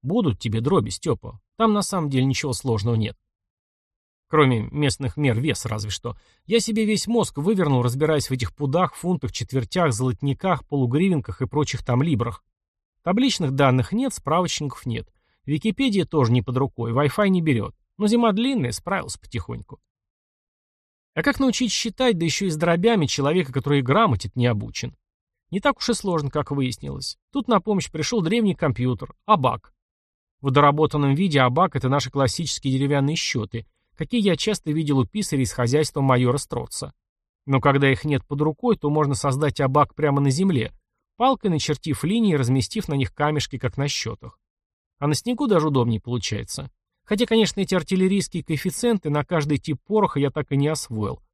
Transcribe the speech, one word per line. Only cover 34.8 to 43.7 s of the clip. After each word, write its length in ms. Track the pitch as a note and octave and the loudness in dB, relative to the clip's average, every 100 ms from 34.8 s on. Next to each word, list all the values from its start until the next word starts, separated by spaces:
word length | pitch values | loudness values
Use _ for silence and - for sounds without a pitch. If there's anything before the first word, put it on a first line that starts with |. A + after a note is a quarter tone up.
| D3+ C#3 | 2 2
у 80 | B2+ | 2
писарей 380 | G#3+ G3+ C#3+ | -2 -4 -2
из 80 | B2+ | -2
хозяйства 500 | - A#2+ C#3 D#3 - | 0 0 2 0 0
майора 340 | C#3 B2+ B2 A#2+ | 2 4 4 0
Строца. 560 | - B2 A#2+ - - _ _ _ _ _ - | -4 -8 -8 -12 -12 _ _ _ _ _ 0
Но 160 | C3+ | 2
когда 280 | D3 C#3 C#3 | 4 4 4
их 140 | B2+ | 2
нет 220 | D3+ C#3 - | 0 -2 -2
под 160 | C#3+ | -2
рукой, 340 | D3+ D3+ B3 A3 | -2 0 0 0
то 140 | D3 | 2
можно 240 | D3+ D3 | 2 2
создать 440 | C#3 C#3+ C3 D3+ - | 0 0 0 -2 0
абак 340 | C3+ C3+ D3 | 2 4 2
прямо 260 | - D3 C#3 | 2 0 4
на 80 | C#3 | 2
земле, 460 | C3 G3 D3+ - - _ _ _ _ | 2 2 0 -2 -8 _ _ _ _
палкой 320 | B3+ C4 G#3 | 0 2 0
начертив 560 | D#3+ - D3 - C3+ | 0 0 -4 -2 -4
линии 300 | D#3 A3 A3 | 0 2 2
и 20 | D3+ | 2
разместив 520 | B2 C3 - A3+ - | 2 2 0 -4 -4
на 60 | |
них 200 | C#3+ B2+ | -2 -2
камешки, 420 | - D3 D3+ - C3 | 0 0 0 -4 -6
как 220 | B2+ | -6